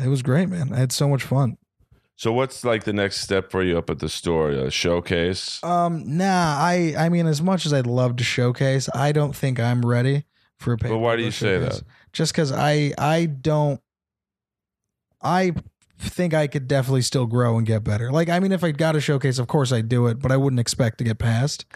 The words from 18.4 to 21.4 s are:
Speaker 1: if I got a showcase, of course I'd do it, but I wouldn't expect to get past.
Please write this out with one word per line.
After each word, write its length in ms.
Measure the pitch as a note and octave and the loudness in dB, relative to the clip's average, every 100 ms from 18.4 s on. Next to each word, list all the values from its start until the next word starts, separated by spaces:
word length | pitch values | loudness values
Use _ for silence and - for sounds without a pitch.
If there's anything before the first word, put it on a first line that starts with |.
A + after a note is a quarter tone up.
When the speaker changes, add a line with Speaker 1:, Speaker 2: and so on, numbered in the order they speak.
| G3 | 2
Speaker 1:
if 120 | F#3 | 2
I 60 | E3+ | 0
got 260 | C#3+ D#3+ D#3 | 0 0 2
a 60 | |
showcase, 380 | C#3 C#3+ C3+ B2+ | 2 2 2 0
of 80 | A#2 | 0
course 240 | D#3 B2+ | 2 2
I'd 180 | A#2+ A2+ | 0 2
do 160 | B2 A#2+ | 2 2
it, 140 | A#2 | 2
but 120 | C3 | 2
I 60 | C3+ | 2
wouldn't 220 | C#3 B2 | 2 2
expect 400 | A#2 - A2+ - | 0 0 0 0
to 40 | |
get 140 | A#2+ A2 | -2 0
past. 480 | A#2 A2+ | 0 2